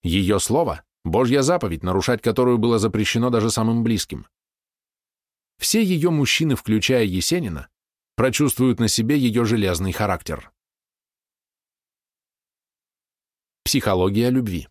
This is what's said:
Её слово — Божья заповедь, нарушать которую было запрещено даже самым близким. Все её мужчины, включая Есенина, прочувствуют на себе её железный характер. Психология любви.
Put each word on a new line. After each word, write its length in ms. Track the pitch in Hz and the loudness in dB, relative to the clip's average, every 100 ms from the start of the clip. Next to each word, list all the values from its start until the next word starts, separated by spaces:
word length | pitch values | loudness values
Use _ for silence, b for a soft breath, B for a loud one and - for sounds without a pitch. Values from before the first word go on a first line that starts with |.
Её 360 | 87 90 92 101 | 0 0 2 0
слово — 440 | - 131 156 76 _ _ | 0 0 0 -4 _ _
Божья 380 | - 92 127 139 | -2 0 2 2
заповедь, 400 | 135 175 101 82 | 2 0 -2 -6
нарушать 400 | 90 92 92 120 | -2 -2 0 -2
которую 360 | 120 107 123 120 | 0 0 2 2
было 200 | 113 113 | 2 2
запрещено 500 | 107 104 104 117 123 | 0 0 -2 0 0
даже 220 | 120 110 | 0 0
самым 320 | 107 113 117 | 0 0 0
близким. 440 | 113 107 - 73 - _ _ _ _ _ _ _ _ _ _ _ _ _ | 0 -2 -4 -12 -16 _ _ _ _ _ _ _ _ _ _ _ _ _
Все 240 | - 220 | -2 0
её 280 | 208 175 170 | 2 2 2
мужчины, 440 | 156 135 - 160 | 2 2 0 0
включая 500 | 131 - 107 - 127 | -2 0 0 2 2
Есенина, 640 | 107 90 - 180 131 78 73 _ _ _ _ | 2 0 -2 -2 -4 -8 -12 _ _ _ _
прочувствуют 640 | - 131 120 147 - 127 117 | -2 0 2 0 2 0 2
на 100 | 113 | 0
себе 300 | - 113 147 | 0 0 0
её 260 | 127 110 | 0 0
железный 480 | 117 113 95 85 95 | 0 0 0 -2 -4
характер. 600 | 87 104 87 - 76 - _ _ _ _ _ _ _ _ _ _ _ _ _ _ _ _ _ _ _ _ _ _ _ _ _ _ _ _ _ _ _ | -2 -2 -4 -6 -12 -12 _ _ _ _ _ _ _ _ _ _ _ _ _ _ _ _ _ _ _ _ _ _ _ _ _ _ _ _ _ _ _
Психология 640 | - 139 110 92 92 101 120 | -4 -2 0 2 2 2 2
любви. 380 | 131 113 87 71 | 0 -2 -6 -10